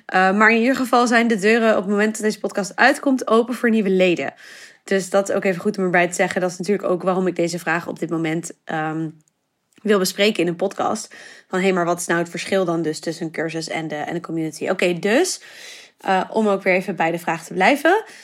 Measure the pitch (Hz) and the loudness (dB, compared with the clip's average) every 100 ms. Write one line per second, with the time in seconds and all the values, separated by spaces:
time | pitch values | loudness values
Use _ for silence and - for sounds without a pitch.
0 | - 185 185 208 220 226 240 254 247 247 | -2 2 4 4 4 4 2 0 2 2
1 | 240 240 233 214 208 226 226 214 190 202 | 4 4 2 2 2 4 4 2 0 0
2 | 220 220 214 208 - 208 185 - 247 - | 0 0 -4 -2 -4 -4 -4 2 2 2
3 | 285 262 - 220 240 233 233 220 190 185 | 0 0 4 2 2 0 2 2 2 4
4 | 185 151 135 - - - - _ - 196 | 4 2 -4 -10 -18 -20 -20 _ -2 -2
5 | 185 196 196 202 196 175 208 208 185 175 | 0 0 0 0 0 -2 -2 0 0 2
6 | 175 185 180 190 180 180 180 196 - 175 | 2 0 -2 -2 -4 -2 -2 0 0 0
7 | 180 180 185 175 170 170 160 170 165 165 | 0 0 0 0 -2 -4 -4 -4 -4 -8
8 | 165 165 160 165 160 - - 160 156 160 | -6 -4 -2 -4 -6 -12 -8 -6 -4 -4
9 | 156 160 _ _ _ _ _ _ 202 202 | -6 -10 _ _ _ _ _ _ 0 2
10 | 185 - 214 214 170 170 196 - 107 220 | 0 2 2 2 -2 -2 -4 -2 -2 -4
11 | - - - - _ 185 190 185 170 175 | -8 -18 -20 -20 _ -2 0 2 0 -2
12 | - 170 170 180 - 190 175 170 156 156 | 0 -2 -2 -6 -2 0 0 0 -2 -4
13 | 170 160 160 156 160 160 160 160 160 147 | -6 -6 -6 -6 -6 -6 -6 -6 -6 -6
14 | - 165 - 160 160 - 135 190 180 170 | -6 -8 -6 -6 -6 -4 -4 0 -2 0
15 | 202 254 370 - - - - - - _ | 0 2 0 -4 -12 -20 -20 -20 -20 _
16 | - 190 - 226 214 196 196 185 185 170 | -2 0 0 0 0 2 2 0 0 -2
17 | 165 170 - 165 - 180 202 277 330 427 | -2 -2 -4 -6 -4 2 4 4 4 2
18 | - - | 0 -14